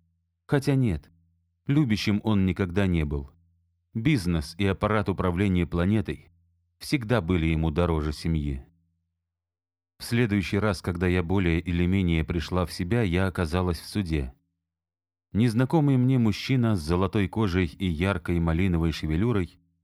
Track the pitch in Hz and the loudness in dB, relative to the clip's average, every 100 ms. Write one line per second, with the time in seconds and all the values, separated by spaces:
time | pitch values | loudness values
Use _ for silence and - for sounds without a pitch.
0 | _ _ _ _ - 147 143 139 123 78 | _ _ _ _ -2 -2 2 0 0 -2
1 | - _ _ _ _ _ - 139 143 107 | -6 _ _ _ _ _ -2 0 2 0
2 | - 104 110 104 95 87 98 85 98 85 | 0 0 2 2 2 0 -2 0 0 0
3 | 73 71 69 _ _ _ _ _ _ 120 | 0 -4 -6 _ _ _ _ _ _ -4
4 | 113 147 87 82 76 - 98 95 104 107 | 0 0 0 -2 -4 -2 -2 0 0 0
5 | 101 87 90 87 101 90 82 87 87 107 | 0 -2 -2 0 0 2 0 0 0 0
6 | 92 73 - _ _ _ _ _ - 151 | -2 -8 -14 _ _ _ _ _ -6 -4
7 | 110 120 82 92 82 80 80 76 87 80 | 0 0 2 2 2 2 0 2 0 0
8 | 76 76 82 80 73 67 - _ _ _ | -2 -4 -2 -2 -2 -6 -10 _ _ _
9 | _ _ _ _ _ _ _ _ _ _ | _ _ _ _ _ _ _ _ _ _
10 | - 117 120 101 85 101 107 95 - 87 | -4 0 2 2 0 0 0 -2 -4 -2
11 | 90 90 85 95 87 82 85 87 87 98 | 0 0 0 0 2 0 0 0 2 2
12 | 90 82 78 85 80 90 90 - 87 117 | 2 0 0 -4 -2 -2 -2 -4 -2 0
13 | 107 85 95 87 87 90 92 82 - 104 | 0 0 0 -2 -2 0 0 -2 -4 -6
14 | 92 78 65 - _ _ _ _ _ _ | -2 -2 -4 -10 _ _ _ _ _ _
15 | _ _ _ 95 120 110 131 170 147 131 | _ _ _ 0 2 2 2 2 2 4
16 | 123 135 113 98 - 135 113 104 73 87 | 4 4 2 0 -2 0 2 0 0 0
17 | 95 110 92 - 110 87 87 - 95 78 | 2 0 0 0 0 0 0 -2 -4 0
18 | 92 95 - 87 85 80 95 85 82 78 | 0 0 -2 0 0 2 2 2 0 -2
19 | 78 78 110 110 87 - _ _ | -2 -2 0 -2 -4 -10 _ _